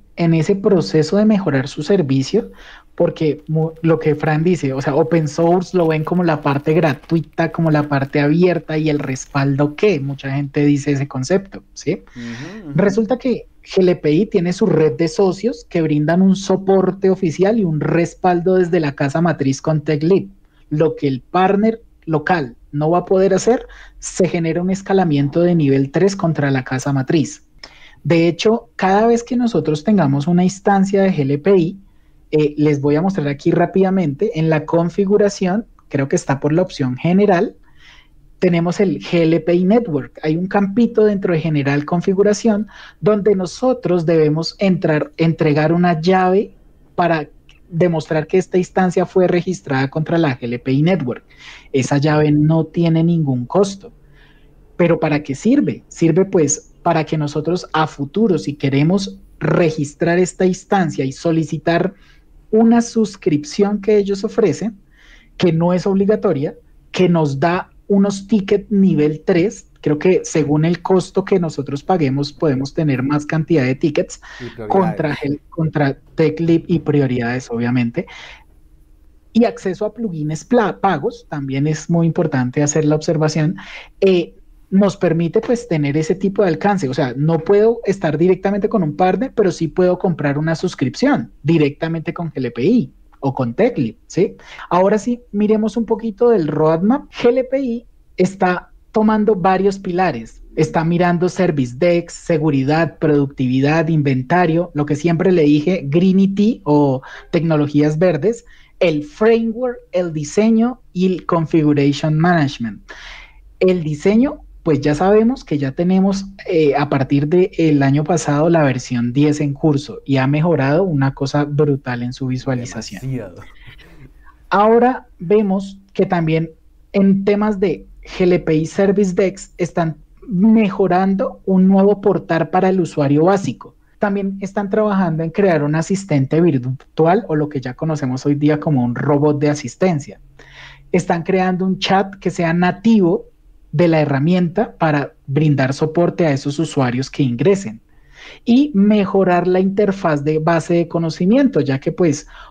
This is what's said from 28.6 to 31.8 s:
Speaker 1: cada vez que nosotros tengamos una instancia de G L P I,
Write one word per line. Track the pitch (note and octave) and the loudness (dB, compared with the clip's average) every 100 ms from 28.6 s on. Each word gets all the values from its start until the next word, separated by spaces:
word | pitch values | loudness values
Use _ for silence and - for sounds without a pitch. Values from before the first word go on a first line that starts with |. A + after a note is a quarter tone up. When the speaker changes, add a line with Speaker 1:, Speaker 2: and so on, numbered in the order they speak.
| - - | -4 -4
Speaker 1:
cada | F#3+ G3+ A#3 | 0 2 4
vez | A#3 | 2
que | - B3 | 0 -2
nosotros | A#3+ E3 D3+ D3+ | 0 0 -2 -2
tengamos | - G3+ C#3 C#3+ D3 | 2 2 2 0 2
una | F3 | 2
instancia | F#3 - G#3 G3 G3 G3+ | 2 0 0 2 2 2
de | F#3+ | 2
G | D3+ | 0
L | C3+ C#3+ | -2 0
P | F#3+ G3 | 2 2
I, | E3 - | 2 -4